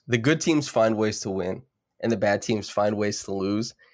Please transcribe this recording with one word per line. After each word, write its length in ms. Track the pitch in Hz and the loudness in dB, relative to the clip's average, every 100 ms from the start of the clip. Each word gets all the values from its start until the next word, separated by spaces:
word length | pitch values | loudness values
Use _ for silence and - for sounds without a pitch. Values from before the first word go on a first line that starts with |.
| - | -2
the 100 | 120 | 0
good 220 | 117 156 | 2 2
teams 280 | 160 151 135 | 2 0 2
find 280 | 120 113 107 | 2 4 4
ways 240 | 110 104 | 0 -2
to 100 | 110 | -4
win 320 | 95 90 95 - _ _ - | -4 -4 -6 -10 _ _ -6
and 100 | 113 | -2
the 60 | 110 | 0
bad 260 | 104 101 | 2 0
teams 260 | - 110 95 | 0 -2 -2
find 280 | - 107 104 | 0 0 2
ways 260 | 104 104 | -2 -2
to 100 | - | -4
lose. 420 | 98 95 104 123 - _ | -4 0 -2 -4 -10 _